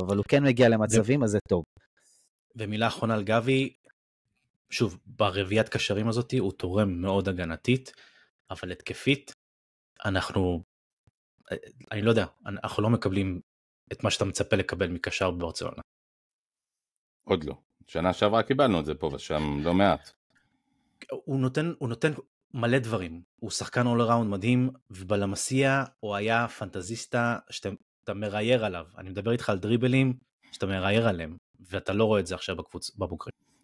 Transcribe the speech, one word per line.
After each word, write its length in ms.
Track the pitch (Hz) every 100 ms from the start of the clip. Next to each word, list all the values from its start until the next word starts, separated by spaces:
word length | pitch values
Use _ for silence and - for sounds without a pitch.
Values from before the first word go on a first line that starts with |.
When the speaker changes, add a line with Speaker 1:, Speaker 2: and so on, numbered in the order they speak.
| 92
Speaker 1:
אבל 100 | 101
הוא 80 | 101
כן 160 | 139
מגיע 260 | 139 120 120
למצבים, 520 | 113 107 110 107 143
Speaker 2:
ו- 20 |
Speaker 1:
אז 60 | 113
זה 80 | 104 -
טוב. 140 | 90 80 - _ _ _ _ _ _ _ 113
Speaker 2:
ומילה 320 | 104 107 113
אחרונה 260 | - 113
על 100 | 110
גבי, 500 | 98 113 117 131 135 - _ _ _ _ _ _ _ _ _
שוב, 280 | - 110 87 -
ברביעיית 640 | - 104 92 92 107 107
קשרים 380 | 110 - 101 110
הזאת, 260 | 113 123 131
הוא 120 | 98
תורם 500 | - 90 95 104 87
מאוד 280 | 92 98 92
הגנתית, 600 | 90 85 80 - 127 - - - _ _ _ _
אבל 200 | 92 92
התקפית, 600 | 87 - - - 143 - - _ _ _ _ _ - 107
אנחנו, 580 | 92 - 101 92 87 - _ _ _ _ _ _ _ - - - - -
אני 100 | 107
לא 80 | 110
יודע, 160 | 110 95 - -
אנחנו 380 | 101 110 -
לא 60 | 107
מקבלים 520 | 113 98 95 95 87 - _ _ _ _
את 120 | -
מה 80 | 107
שאתה 140 | - 98
מצפה 300 | - - 101
לקבל 320 | 92 90 92
מקשר 440 | 87 - - 92
בברצלונה. 500 | 90 85 - 85 - - _ _ _ _ _ _ _ _ _ _ _ _ _
Speaker 3:
עוד 200 | - 95
לא. 120 | 73 67 _ _ _
שנה 260 | 82 90
שעברה 300 | 87 104 113
קיבלנו 360 | 110 135 135 90
את 60 | 76
זה 100 | 73
פה 160 | 80
ושם 460 | 69 - 78 76 71
לא 100 | 78
מעט. 380 | 90 98 80 - _ _ _ _ _ _ _ _ _ -
Speaker 2:
הוא 280 | 131 - 135
נותן, 340 | 127 131 165 165
הוא 100 | 131
נותן 220 | 117 160 143 - _ _
מלא 260 | - 117 131
דברים. 420 | 113 101 87 82 - _
הוא 160 | 110
שחקן 340 | - - - 123
all 220 | 117 113
around 140 | 117
מדהים, 460 | 110 101 107 123 127 127 _
ובלמסיה 920 | 95 92 101 101 95 - 131 135 135 131 -
הוא 160 | 107 101
היה 320 | 107 113 117
פנטזיסטה 880 | - 98 98 87 - - 123 120 113 -
שאתה, 200 | - 101 98 _ _
אתה 100 | -
מראייר 520 | 101 104 104 110 123 107
עליו. 200 | 87 80 -
אני 120 | 92
מדבר 220 | 95 101
איתך 180 | 120 -
על 100 | 101
דריבלים 580 | 104 117 123 131 135 127 _ _ _
שאתה 140 | - 95
מראייר 420 | 95 92 107 117
עליהם, 300 | 90 80 87 - _
ואתה 340 | - 95 -
לא 100 | 98
רואה 160 | 110 107
את 80 | 90
זה 80 | 90
עכשיו 200 | - 90
בקבוצ-, 420 | 90 - - -
בבוגרים. 500 | 92 85 - - _ _